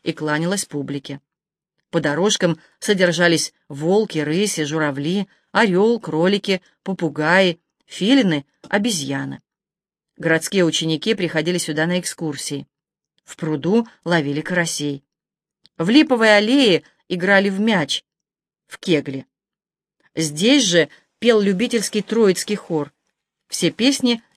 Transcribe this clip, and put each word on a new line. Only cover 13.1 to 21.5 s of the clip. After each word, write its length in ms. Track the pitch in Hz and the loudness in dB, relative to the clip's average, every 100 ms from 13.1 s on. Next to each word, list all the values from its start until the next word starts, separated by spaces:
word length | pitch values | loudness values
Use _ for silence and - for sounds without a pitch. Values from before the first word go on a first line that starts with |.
| _ | _
В 120 | - - | -20 -8
пруду 520 | 160 151 165 226 226 _ | -4 -2 0 0 0 _
ловили 380 | 170 170 143 143 | -2 0 0 -4
карасей. 600 | - 175 165 - 147 139 - _ _ _ _ _ _ - | -4 -2 -2 -4 -6 -6 -12 _ _ _ _ _ _ -4
В 120 | 170 | 2
липовой 480 | 269 311 240 220 208 | 2 2 2 4 4
аллее 460 | 214 285 233 160 - _ _ | 4 2 4 2 -2 _ _
играли 420 | 180 185 196 202 | -4 2 2 2
в 100 | 190 | 0
мяч, 440 | 220 190 143 - - _ _ _ _ _ _ | 0 0 -2 -6 -10 _ _ _ _ _ _
в 140 | - | -12
кегли. 460 | - 151 143 131 - _ _ _ _ _ _ _ _ - | -2 0 0 -10 -14 _ _ _ _ _ _ _ _ -6
Здесь 480 | 156 151 214 285 | -6 0 4 4
же 260 | 202 170 147 - _ _ | 4 2 2 -4 _ _
пел 200 | 233 220 | 2 4
любительский 600 | 202 | 2